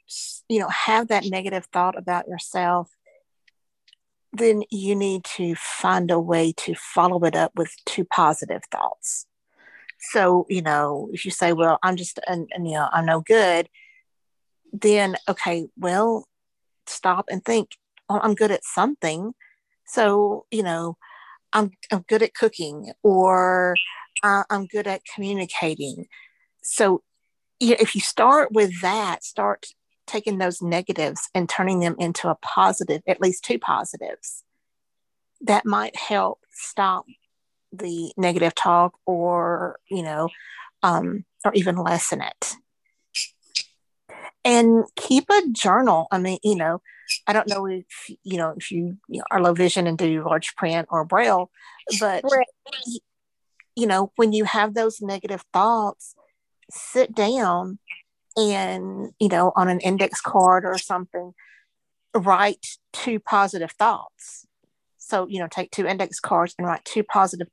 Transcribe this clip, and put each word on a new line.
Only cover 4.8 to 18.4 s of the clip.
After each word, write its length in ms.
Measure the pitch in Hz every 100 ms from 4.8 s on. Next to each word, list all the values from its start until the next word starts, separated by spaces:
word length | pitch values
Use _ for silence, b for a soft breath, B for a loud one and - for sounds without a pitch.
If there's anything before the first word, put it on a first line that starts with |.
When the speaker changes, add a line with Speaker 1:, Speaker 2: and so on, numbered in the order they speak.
| 196
Speaker 1:
need 300 | 202 196 190 - -
to 180 | 180
find 560 | 165 - - 180 185 175
a 100 | 170
way 320 | 165 165 165 160
to 160 | -
follow 500 | 170 - - 175 180
it 100 | 170
up 180 | 160 165 -
with 160 | 165 - -
two 180 | -
positive 580 | 180 - 160 160 - - -
thoughts. 560 | - - - - - - _ _ B B B B - -
So, 340 | 226 185 180 -
you 100 | 185
know, 480 | 160 147 147 147 -
if 120 | 180
you 60 | 190
say, 240 | - 175
"Well, 240 | 165 165 160
I'm 140 | 185 185
just, 240 | 175 - -
and, 240 | 180 160
and, 140 | - 170
you 80 |
know, 140 | 156 156
I'm 140 | 170 165
no 140 | 165
good," 480 | 160 220 196 170 170 b b b b _ _ _ _ _ _
then, 460 | 202 214 208 196 185 -
okay, 380 | 185 185 170 160 -
well, 500 | 180 185 226 220 - _ _ _ _ _ -
stop 400 | - 190 180 -
and 120 | 190
think, 280 | - 226 208 - _ _ -
"Oh, 100 | 202
I'm 120 | 220
good 160 | 202